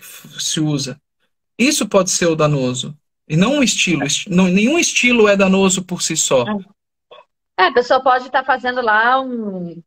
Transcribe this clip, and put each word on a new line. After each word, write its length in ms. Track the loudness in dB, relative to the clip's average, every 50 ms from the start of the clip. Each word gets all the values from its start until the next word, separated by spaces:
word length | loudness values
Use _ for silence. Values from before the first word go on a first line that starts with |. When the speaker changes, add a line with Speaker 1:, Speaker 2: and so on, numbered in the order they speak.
| -20 -20 -20 -20 -20 -18 -12 -8
Speaker 1:
se 220 | -8 -6 -4 -2
usa, 380 | -2 -2 -2 -4 -6 -8 -12 _ _ _ _ _ _ _ _ _ _ _ _ 0
isso 280 | 0 0 0 0 -2
pode 240 | 2 2 2 2 2
ser 160 | -2 0 0
o 100 | 0 2
danoso. 600 | 2 2 0 2 0 -2 -2 -4 -4 -8 -10 -12 _ _ _ _ _ _ -2
E 80 | 0
não 200 | 2 2 2 2
um 60 | 0
estilo. 420 | 0 0 0 -2 -2 0 0 -2 -2
Esti-, 260 | -2 -4 -6 -4 0
não, 160 | 2 2 4
nenhum 320 | 4 2 2 2 2 0 0
estilo 500 | -2 -2 -2 0 0 2 4 4 4 4
é 80 | 4
danoso 460 | 4 4 2 4 2 2 2 0 -2 -6
por 180 | -8 -8 -6
si 140 | -6 -4 -4
só. 280 | -2 -2 2 2 0 0 0
Speaker 2:
É. 280 | -4 -6 -8 _ _ _ _ _ _ _ _ _ -20 -20 _ _ _ _ _ _ -2 0
É, 100 | 0 2
a 40 |
pessoa 300 | 2 0 2 2 0 2
pode 280 | 2 2 0 0 -2 -2
tá 140 | -4 -2 0
fazendo 380 | 0 -2 -2 -2 -4 -4 -2
lá 360 | 0 2 2 2 2 2 2 0
um, 640 | -2 -4 -8 -8 -8 -8 -8 -8 -10 -10 -12 -16 -20